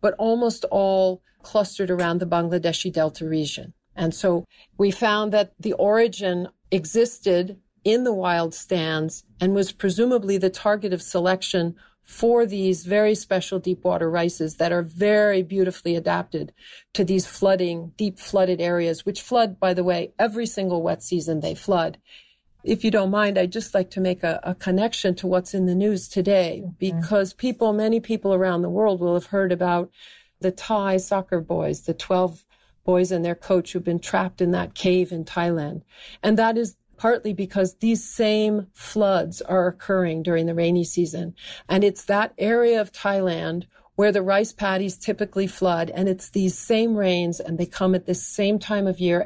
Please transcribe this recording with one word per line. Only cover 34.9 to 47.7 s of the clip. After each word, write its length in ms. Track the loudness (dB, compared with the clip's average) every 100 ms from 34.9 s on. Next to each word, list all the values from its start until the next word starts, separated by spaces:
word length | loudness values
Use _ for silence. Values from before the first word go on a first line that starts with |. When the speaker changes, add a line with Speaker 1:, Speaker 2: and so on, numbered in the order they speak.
| 2 0
Speaker 1:
in 120 | -4
Thailand. 580 | -6 -2 -2 -2 -4 -10 -16 -20 -20 -4
And 140 | 2 4
that 200 | 2 0
is 180 | -4 -8 _ _
partly 360 | 0 2 0
because 440 | -4 -4 0 -2 0
these 300 | 0 0 -2
same 600 | 0 2 2 2 0 -4
floods 640 | -14 -6 0 2 2 0 -6
are 280 | 0 2 2
occurring 540 | -2 -2 0 0 -2
during 220 | 0 0
the 100 | 0
rainy 300 | 0 2 2
season. 500 | 0 -2 -2 -4 -10 -12 -18 -20 -2
And 160 | 2
it's 240 | 2 0 0
that 280 | 0 0 0
area 440 | 0 4 4 2
of 120 | 0
Thailand 720 | -4 -2 0 0 -2 -4 -6 -8 _ _ 2
where 160 | 4
the 100 | 4
rice 300 | 2 2 0
paddies 440 | -2 -2 0 -2 -4
typically 500 | -6 -4 -4 -2 -4
flood, 440 | 0 0 0 -2
and 180 | -2 0
it's 220 | -2 -4
these 260 | 0 0 -2
same 400 | 0 2 2 2
rains, 420 | 2 2 0 -4
and 200 | -6 -4
they 80 |
come 280 | -4